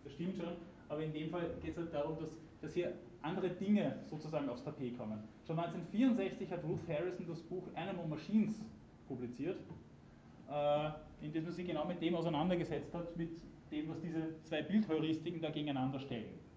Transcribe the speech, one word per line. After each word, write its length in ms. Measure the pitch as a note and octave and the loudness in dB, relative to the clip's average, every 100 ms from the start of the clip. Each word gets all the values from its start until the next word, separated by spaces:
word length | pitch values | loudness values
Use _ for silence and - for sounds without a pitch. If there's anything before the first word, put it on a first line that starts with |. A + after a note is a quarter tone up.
Das 80 | C#3 | -12
stimmt 240 | B2 F3 F3 | -4 -2 0
schon, 140 | E3+ F3+ - - - | -2 -4 -8 -16 -6
aber 120 | D3+ | -2
in 120 | D#3 | 0
dem 160 | D#3 D#3+ | 0 0
Fall 200 | F3 E3 C3+ | 0 0 -2
geht's 160 | E3 D#3+ | -4 -2
halt 160 | E3 | -2
darum, 260 | D3 D#3 D#3 | 0 0 0
dass, 160 | D#3+ - - - | -4 -8 -14 -10
dass 140 | D3+ | -4
hier 200 | F3 F3 - - - | 0 0 -2 -10 -6
andere 300 | D3+ F#3+ F3+ | -2 2 2
Dinge 480 | D#3 G3 G#3 D3+ - | 2 6 6 6 0
sozusagen 460 | - D#3 D3+ D3+ C3+ | -4 -6 -2 0 0
aufs 160 | A#2+ - | -2 -4
Tapet 320 | B2+ B2+ A#2+ | -2 -2 -2
kommen. 260 | A2 G#2+ - - - | -4 -4 -6 -14 -2
Schon 80 | D#3+ | 0
neunzehnhundertvierundsechzig 960 | E3+ F3+ D#3+ G3+ C4 G#3 F#3+ - F3+ | 0 -2 -2 6 6 6 2 0 -2
hat 100 | F3 D3+ | -2 0
Ruth 200 | F3+ - | 0 0
Harrison 360 | D3+ F3+ F3+ E3+ | 0 0 -2 -4
das 160 | D#3+ | -6
Buch 220 | - F3+ - | -4 -6 -4
Animal 320 | - F3 F#3 E3 | -6 -4 -2 -2
Machines 600 | D3+ - G#3+ G#3 - - - - - - | -4 4 4 6 0 -6 -12 -16 -18 -8
publiziert, 540 | B2+ A#2+ B2 D3 G3 - - - - - - - - - | -4 -4 -2 -2 -2 -6 -12 -14 -20 -20 -20 -20 -18 -4
äh, 380 | D3 D3 D3 D#3 D3+ - - | 2 6 6 4 -2 -10 -8
in 100 | D3+ | -2
dem 140 | D#3+ D#3+ | -2 -2
sie 80 | |
sich 120 | F3 F3 | -2 0
genau 200 | D#3 D3+ | 0 2
mit 160 | F3 | 2
dem 140 | E3 E3+ | 2 4
auseinandergesetzt 800 | E3 D3+ F3 F3 D#3 D3 - | 4 4 4 4 4 0 -2
hat, 220 | E3+ E3 E3 | -4 -4 -2
mit 160 | E3 - - - - | -4 -4 -12 -16 -6
dem, 160 | D3+ D#3 | -4 -2
was 140 | D3 | -4
diese 400 | E3 D#3+ D#3+ D#3 | -2 0 -2 -4
zwei 180 | - D#3 | -2 -2
Bildheuristiken 800 | D3+ G3+ G3+ D#3 D#3 D#3 F3 E3+ | 4 4 6 4 4 2 0 -2
da 100 | D#3+ | -2
gegeneinander 500 | D3+ D3 C#3 C3 C3+ | 0 0 2 2 0
stellen. 360 | - A#2 G2+ F#2 - | -2 -4 -4 -10 -14